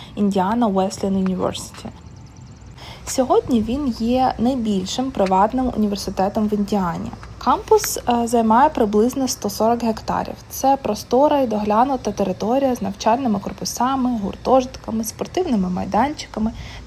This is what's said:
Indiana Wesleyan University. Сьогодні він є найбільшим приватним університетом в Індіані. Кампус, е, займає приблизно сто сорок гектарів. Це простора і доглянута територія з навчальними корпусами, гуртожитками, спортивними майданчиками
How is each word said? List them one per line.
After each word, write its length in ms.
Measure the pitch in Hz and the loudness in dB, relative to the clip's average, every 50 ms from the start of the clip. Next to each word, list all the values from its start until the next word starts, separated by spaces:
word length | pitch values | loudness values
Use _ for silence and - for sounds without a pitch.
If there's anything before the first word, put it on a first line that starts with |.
| - - - | -14 -10 -4
Indiana 560 | - 208 196 196 196 180 196 226 240 240 208 | -2 0 0 2 2 0 0 2 2 2 2
Wesleyan 640 | 190 190 190 196 196 - - 196 190 190 190 185 185 | 2 2 0 0 -2 -4 -4 -2 0 0 0 0 0
University. 500 | 185 180 170 165 - - - - - - - - - - - - - - - - - - - - - - - - - - - - - - | -2 -2 -4 -4 -6 -12 -14 -16 -14 -14 -14 -16 -16 -20 -20 -20 -20 -20 -20 -20 -20 -20 -20 -20 -20 -20 -20 -20 -20 -18 -18 -18 -14 -12
Сьогодні 560 | - - 269 247 262 359 453 - - 254 226 | -6 -2 0 2 4 4 2 2 2 2 0
він 320 | 208 226 247 294 294 254 226 - | 2 0 -2 -2 -2 -2 -2 -2
є 360 | 226 233 247 254 262 - - - | 0 2 2 2 2 2 0 0
найбільшим 720 | 220 247 277 247 220 214 202 185 185 190 - - 262 269 | 0 0 0 0 0 0 0 -2 -2 -4 -4 -4 -4 -4
приватним 640 | 262 - 196 185 190 190 208 220 - 254 262 247 - | 0 0 2 4 4 4 4 4 2 0 -2 -2 0
університетом 720 | 220 214 202 202 196 - 190 196 - 190 202 208 220 214 208 | 0 0 0 0 -4 -6 -6 -2 0 0 0 0 0 0 0
в 60 | 208 | 0
Індіані. 560 | 208 202 - 214 202 185 170 165 175 208 233 - - - - - - | 0 0 0 0 0 0 0 -2 -4 -6 -8 -10 -12 -16 -16 -12 -4
Кампус, 600 | - 247 285 381 453 - 440 415 - - - - - - | 0 0 0 2 4 4 4 4 4 0 -6 -4 0 0
е, 180 | 240 233 233 | 0 2 2
займає 420 | 226 240 233 220 220 220 240 285 311 | 2 2 2 4 6 6 6 6 6
приблизно 600 | 311 277 233 202 214 208 220 254 262 277 262 247 | 4 2 2 2 4 4 4 4 2 0 -2 -2
сто 220 | - - - 202 | -4 -4 -6 -6
сорок 320 | - - 214 226 240 233 | -2 0 2 2 2 2
гектарів. 520 | 233 226 220 - - - 175 180 190 - - - - - | 0 -2 -2 -4 -4 -4 -2 -2 -2 -4 -8 -12 -14 -14
Це 260 | - - - 269 277 | -6 0 2 2 2
простора 640 | 269 - - 208 208 - - 240 254 294 302 294 277 | 2 0 -4 -4 -4 -2 0 4 4 4 4 4 2
і 60 | 269 | 2
доглянута 680 | 226 220 208 208 208 208 220 254 285 269 254 - 214 | 0 0 -2 0 2 4 4 4 2 2 -2 -4 -4
територія 640 | 202 - 196 196 180 - - 214 247 277 277 262 247 | -2 -2 -2 -2 -2 -2 -2 0 0 2 2 0 0
з 80 | - | -2
навчальними 560 | 196 196 202 - - 220 226 269 277 233 202 196 | -4 -6 -4 -2 2 2 2 2 2 0 -2 -2
корпусами, 800 | - 196 - - 185 - - - 240 262 277 262 247 247 247 214 | -4 -6 -8 -8 -8 -6 -4 -2 -2 0 0 0 0 0 0 -2
гуртожитками, 840 | 196 - - - - 214 247 262 254 254 - - - 220 226 220 226 | -4 -4 -6 -4 0 4 4 4 2 0 -6 -12 -8 -6 -4 -4 -4
спортивними 680 | - - - 196 - - 359 370 330 240 196 185 180 | -6 -6 -8 -8 -4 -4 -2 0 0 0 0 0 0
майданчиками 840 | 180 185 185 190 190 208 262 294 302 - - - - 214 220 226 - - - - - - - | -2 -4 -4 0 2 2 2 2 0 -6 -10 -10 -6 -4 -4 -4 -4 -6 -12 -12 -14 -12 -6